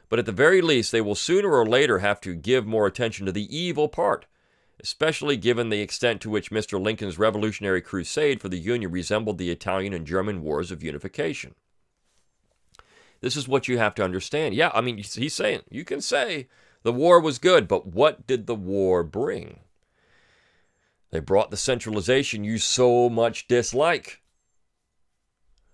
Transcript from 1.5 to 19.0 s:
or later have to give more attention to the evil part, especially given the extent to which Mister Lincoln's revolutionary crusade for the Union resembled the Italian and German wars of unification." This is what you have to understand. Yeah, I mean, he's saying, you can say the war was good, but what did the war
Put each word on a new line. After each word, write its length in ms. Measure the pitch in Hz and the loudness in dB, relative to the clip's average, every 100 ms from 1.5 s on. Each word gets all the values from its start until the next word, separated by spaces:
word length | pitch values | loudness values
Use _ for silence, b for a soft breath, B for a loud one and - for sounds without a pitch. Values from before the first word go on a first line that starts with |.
or 140 | 143 110 | 4 4
later 340 | 123 143 98 | 4 4 2
have 220 | 101 101 | 0 -2
to 140 | 95 85 | -4 -8
give 300 | 82 127 107 | 0 0 0
more 200 | 110 101 | 0 0
attention 400 | - 120 107 98 | 0 -4 -4 -6
to 40 | |
the 240 | 92 104 139 | -6 -6 -6
evil 320 | 180 147 151 | -4 -2 -2
part, 380 | - 196 - - _ _ _ _ _ | 0 -2 -2 -6 _ _ _ _ _
especially 560 | - - 156 156 147 139 | -12 -4 -2 -2 -2 0
given 320 | 98 120 117 | 0 0 0
the 120 | 107 | -2
extent 380 | 104 - 123 107 | -4 -2 -2 -2
to 100 | 113 | -2
which 200 | 107 - | -4 -4
Mister 280 | 110 104 101 | -4 -4 -2
Lincoln's 400 | 101 113 104 85 | -2 -2 -6 0
revolutionary 640 | 107 104 110 104 101 92 | 0 0 -2 -4 -2 -2
crusade 600 | - 98 85 - 151 123 | -2 -6 -6 -2 0 0
for 80 | 98 | -4
the 80 | 90 | -6
Union 320 | 85 120 98 | -4 -4 -4
resembled 480 | 90 85 104 107 92 | -6 -2 -2 -2 -4
the 140 | 90 | -4
Italian 420 | 85 - 95 98 | -4 -4 -4 -2
and 140 | 90 78 | -6 -4
German 340 | 90 98 98 | -2 -2 -4
wars 300 | 76 73 87 | -4 -4 -4
of 100 | 90 | -8
unification." 720 | 80 73 98 - 156 143 - - _ _ _ _ _ _ _ _ _ _ _ _ b b b b | -10 -10 -10 -6 -6 -6 -12 -20 _ _ _ _ _ _ _ _ _ _ _ _ b b b b
This 140 | 120 147 | -6 -6
is 120 | 131 | 0
what 200 | 135 127 | 0 0
you 100 | 123 | 0
have 160 | 107 - | 0 0
to 80 | |
understand. 520 | 95 92 - 147 156 104 | -2 -2 -4 -4 -2 0
Yeah, 160 | 165 | 0
I 60 | 113 | 2
mean, 180 | 123 113 | -2 -4
he's 360 | 101 - 135 | -10 -6 -6
saying, 300 | - 214 - - | -2 -2 -4 -8
you 140 | 123 | -14
can 160 | 170 - | -8 -8
say 480 | - - 240 160 127 b b b | -2 -2 -2 -4 -10 b b b
the 100 | - | -2
war 260 | 120 160 175 | 2 6 6
was 180 | 160 131 | 6 2
good, 300 | 180 180 101 | 4 6 4
but 180 | 98 - | 0 0
what 400 | 87 147 - - | 2 2 2 -2
did 220 | 127 104 | -4 -2
the 80 | 113 | -6
war 480 | 92 98 95 90 | -4 0 2 2